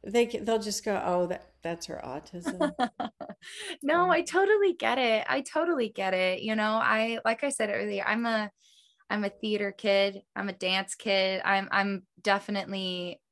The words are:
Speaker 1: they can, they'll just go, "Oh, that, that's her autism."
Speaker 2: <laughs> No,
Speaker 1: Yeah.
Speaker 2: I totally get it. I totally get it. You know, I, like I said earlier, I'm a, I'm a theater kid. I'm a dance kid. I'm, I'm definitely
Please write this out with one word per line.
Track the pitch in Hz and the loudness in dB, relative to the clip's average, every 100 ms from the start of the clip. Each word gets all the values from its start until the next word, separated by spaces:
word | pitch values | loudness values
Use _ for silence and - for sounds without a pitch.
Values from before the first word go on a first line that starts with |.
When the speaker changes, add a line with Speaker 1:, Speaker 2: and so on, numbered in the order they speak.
Speaker 1:
they | 208 233 233 | 2 2 2
can, | 226 208 | 0 0
they'll | 226 | 0
just | 208 202 - | 0 -4 -2
go, | 196 | 0
"Oh, | - 175 175 | 2 0 0
that, | 180 - _ | -4 -8 _
that's | 165 170 - | -8 -8 -8
her | - | -10
autism." | - 139 - 175 175 185 294 - | -8 -10 -12 -10 -8 -2 -2 0
Speaker 2:
<laughs> | 247 - - _ - - - - 403 330 | -4 -2 -10 _ -16 -14 -16 -14 -12 -6
No, | 285 330 359 | 0 2 4
Speaker 1:
Yeah. | |
Speaker 2:
I | 330 | 2
totally | 339 359 392 427 392 | 2 2 4 4 4
get | - 226 247 | 2 0 2
it. | 240 220 - | 2 2 2
I | 277 | -2
totally | 269 311 339 311 220 | 0 0 0 0 -2
get | 208 190 | -2 0
it. | 185 185 185 | 2 0 0
You | 214 220 | -2 0
know, | 214 220 | 2 2
I, | 214 220 226 233 220 | 2 2 0 0 -2
like | 233 | 0
I | 285 | -2
said | 269 208 | -2 -2
earlier, | 202 208 196 - | 0 -2 -2 0
I'm | 220 233 | 0 0
a, | 220 208 _ _ - _ _ _ | 0 -2 _ _ -20 _ _ _
I'm | 208 | -2
a | 202 | -2
theater | - 220 208 202 | -4 -4 -2 -2
kid. | 196 214 196 196 196 _ 202 | -2 2 4 2 -2 _ -8
I'm | 196 | -6
a | |
dance | 190 185 190 190 - | -4 0 0 -2 -6
kid. | 214 196 190 190 - | 0 2 2 0 2
I'm, | 196 196 | 0 2
I'm | 196 196 196 _ _ | 0 0 -2 _ _
definitely | 208 196 - 202 190 196 185 180 175 - _ | 0 0 0 -6 -4 -6 -4 -4 -8 -10 _